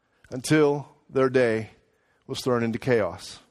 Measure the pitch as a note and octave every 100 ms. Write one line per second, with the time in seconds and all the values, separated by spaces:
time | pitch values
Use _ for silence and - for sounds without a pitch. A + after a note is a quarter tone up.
0 | _ _ - C3 - D#3 D3 C#3+ C3+ _
1 | _ C3+ C3 B2+ A#2+ A2 G#2 _ _ _
2 | _ _ - C3+ C3 A#2+ A#2 A2 C3+ A#2+
3 | F#2 F2+ - - _